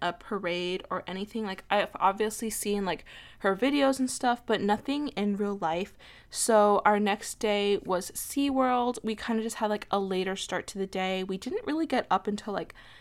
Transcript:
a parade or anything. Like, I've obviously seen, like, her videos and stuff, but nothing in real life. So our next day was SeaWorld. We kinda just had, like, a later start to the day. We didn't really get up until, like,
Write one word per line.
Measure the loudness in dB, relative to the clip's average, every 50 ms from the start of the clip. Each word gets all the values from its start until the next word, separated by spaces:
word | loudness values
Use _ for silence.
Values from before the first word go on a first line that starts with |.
a | -4 -4 -4
parade | -6 -8 -6 -6 -4 -2 -2 -2 -2 -2 -2 -4 -6 -6 -6
or | -8 -8 -6 -8
anything. | -8 -8 -8 -6 -6 -6 -6
Like, | -6 -6 -8 -4 0
I've | 0 0 0 0 -2
obviously | 2 2 2 2 2 -2 -2 -2 -4 -6 -4
seen, | -4 -4 -2 -2 0 0 0
like, | -2 -2 -4 -6 -18 -20 -20 -20 -20 -14 0
her | 2 2 2
videos | 4 2 2 4 4 4 4 4 2
and | 0 -2
stuff, | -2 0 0 0 0 0 0
but | 0 0 2
nothing | 4 2 2 2 0 -4 -4 -2 -2 -4
in | -4 -2 0 0 0 0
real | -2 -2 -2 -2
life. | -2 -2 0 0 -4 -6 -10 -20 -20 -20 -20 -20 -20 -12
So | -6 -4 2 6 8 8 8 8 6 6 6
our | 4 4 4
next | 4 2 0 -2 -4 -12 -10 -4
day | 0 0 2 2 2 2 2 0
was | 0 0 -2 -2 -2 -4
SeaWorld. | -8 -10 -10 -6 -2 0 0 0 2 2 2 2 2 2 0 0 -2 -4 -4
We | -6 -6
kinda | -4 -4 -2 -2 -2
just | -2 -4 -4 -4
had, | -2 -2
like, | -2 -4 -4 -2
a | -2 -2
later | 0 0 -2 -2 -2 -2 -4
start | -6 -6 -4 -4 -6 -6 -6
to | -6 -6
the | -6 -4
day. | -4 -4 -2 -2 -2 -4 -4
We | -4 -6 -6
didn't | -6 -6 -6 -6 -4
really | -4 -2 -2 -2 0
get | 0 -2 0 0
up | 0 0 0 -2
until, | -4 -4 -6 -6 -6
like, | -6 -6 -8 -12 -20 -20 -20 -20 -20